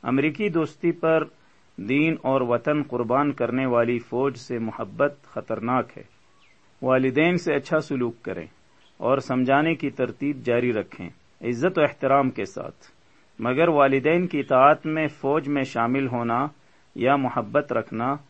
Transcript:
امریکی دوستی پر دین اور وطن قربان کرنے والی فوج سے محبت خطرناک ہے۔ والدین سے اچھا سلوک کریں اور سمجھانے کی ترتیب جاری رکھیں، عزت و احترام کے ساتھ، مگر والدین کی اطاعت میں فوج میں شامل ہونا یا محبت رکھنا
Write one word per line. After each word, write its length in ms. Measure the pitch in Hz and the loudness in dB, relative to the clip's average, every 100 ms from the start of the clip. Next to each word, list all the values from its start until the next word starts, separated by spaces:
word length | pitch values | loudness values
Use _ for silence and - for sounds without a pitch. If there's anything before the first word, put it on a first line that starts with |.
امریکی 460 | 123 131 151 143 208 | 0 0 0 -2 -2
دوستی 440 | 170 151 - 170 | -2 -4 -2 -4
پر 320 | 170 160 160 151 _ _ _ _ - | -2 0 0 0 _ _ _ _ -14
دین 380 | 101 139 160 160 | -2 0 2 0
اور 180 | 127 135 | 0 0
وطن 420 | 123 120 151 151 | 2 0 0 -2
قربان 500 | 147 120 113 127 147 | -2 -4 0 0 0
کرنے 340 | 139 120 127 131 | -2 -2 -2 0
والی 320 | 120 117 120 | 2 2 0
فوج 380 | 117 120 139 131 | -4 -2 -2 -4
سے 220 | - 123 | -8 -6
محبت 560 | 113 107 107 104 143 143 | -6 -6 -10 -2 -2 -2
خطرناک 760 | - - - 113 113 127 123 - | -12 -12 -6 -6 0 -2 -2 -10
ہے۔ 40 | - _ _ _ _ _ _ _ | -20 _ _ _ _ _ _ _
والدین 540 | 127 131 131 127 165 180 | 0 2 2 2 2 2
سے 180 | 175 | 0
اچھا 260 | 143 - 156 | -2 0 -4
سلوک 420 | 151 135 120 117 | -2 -4 -4 -6
کریں 240 | - 87 80 _ _ _ _ _ | -10 -10 -12 _ _ _ _ _
اور 220 | 113 135 | 0 0
سمجھانے 560 | - 127 127 139 156 | 0 -2 2 4 2
کی 160 | 160 143 | -2 -4
ترتیب 460 | - 123 - 143 139 | -4 -6 -4 -6 -4
جاری 280 | 120 120 123 | 0 0 2
رکھیں، 360 | 110 95 - 90 - _ _ | -2 -4 -10 -16 -16 _ _
عزت 380 | 117 120 165 185 | -6 -2 0 2
و 40 | |
احترام 480 | 147 - 135 139 131 | 0 0 2 2 2
کے 140 | 123 | -2
ساتھ، 420 | 98 - - - - _ _ _ _ - | -8 -8 -12 -14 -20 _ _ _ _ -6
مگر 300 | 113 127 175 | -4 2 2
والدین 580 | 151 135 135 135 175 175 | 4 4 4 2 0 0
کی 140 | 147 | -4
اطاعت 460 | 135 131 139 151 156 | 0 6 6 6 0
میں 200 | 156 156 | -2 -2
فوج 420 | - 139 147 135 | -2 -2 0 0
میں 140 | 143 | -2
شامل 440 | 131 120 117 131 135 | -2 -2 0 0 -2
ہونا 400 | 120 117 117 147 - _ _ _ | -4 -2 -2 -2 -8 _ _ _
یا 220 | - 123 139 | -2 2 2
محبت 560 | 131 - 107 131 143 | 0 -4 -2 -2 0
رکھنا 440 | 117 107 113 123 139 - | -4 -4 -4 -4 -4 -8